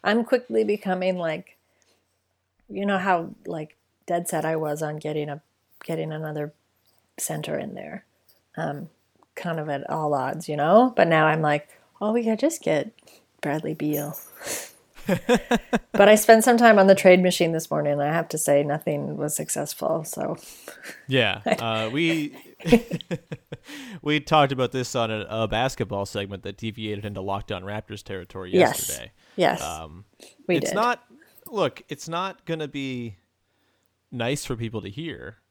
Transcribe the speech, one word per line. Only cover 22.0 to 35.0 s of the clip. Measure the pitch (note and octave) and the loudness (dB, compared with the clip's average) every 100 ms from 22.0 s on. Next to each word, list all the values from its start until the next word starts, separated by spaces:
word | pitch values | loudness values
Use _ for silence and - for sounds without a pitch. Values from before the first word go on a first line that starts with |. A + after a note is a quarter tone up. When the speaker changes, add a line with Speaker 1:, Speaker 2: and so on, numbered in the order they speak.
| E3 E3 D3 - - - | 0 0 -4 -10 -20 -10
Speaker 2:
<laughs> | E3 A3+ - E3+ - F3 _ E3 _ - - D4 B3+ F#3 | 4 4 4 -10 -8 -10 _ -18 _ -20 -16 -18 -16 -8
we | D3 D3+ | -2 -2
talked | D3 D#3 C#3+ | 4 4 4
about | C3 B2 | 2 0
this | C3 B2+ C3 | 0 -4 -2
on | A2+ | -2
a, | A2 G2 | -2 -4
a | A2 A2 | -2 0
basketball | G#2+ B2+ - G#2+ G2+ G2 | 0 0 -2 -4 -4 -4
segment | G#2+ G2 G2+ | -4 -6 -8
that | G2 G2+ | -10 -8
deviated | A2+ G#2+ G#2+ G#2 G#2 | -8 -6 -8 -6 -8
into | G2+ | -8
Locked | G2 G2 - | -4 -6 -4
On | G2 | -8
Raptors | F#2 G#2+ - G#2+ | -8 -10 -10 -16
territory | - F#2+ F2+ F#2 F2+ | -10 -12 -10 -14 0
Speaker 1:
Yes. | C3 E3 - - | 4 4 2 -6
Speaker 2:
yesterday. | - A#1+ _ _ - | -8 -12 _ _ 0
Speaker 1:
Yes. | F3 - | 0 0
Speaker 2:
Um, | D2+ D#2+ D#2+ E2 G2 _ - _ - | -6 -8 -12 -18 -20 _ -20 _ -2
Speaker 1:
We | E3+ | -2
Speaker 2:
it's | - | 0
Speaker 1:
did. | G3+ | 0
Speaker 2:
not, | A#3 A#3 _ - _ - - | 0 -2 _ -20 _ -20 -10
look, | A3 D3+ - - | -2 -2 -2 -14
it's | D3 - | -14 -8
not | E3 F#3+ F#3 - | -6 -8 -10 -8
gonna | D#3+ D3+ | -6 -6
be | C#3+ C3+ B2+ A#2 G2 _ _ _ _ _ _ _ _ _ | -6 -6 -6 -10 -12 _ _ _ _ _ _ _ _ _
nice | B2 A#2 C#3 - | -4 -2 -2 -4
for | A#2+ | -6
people | A#2 A2 | -6 -6
to | G2 | -10
hear | G2+ | -10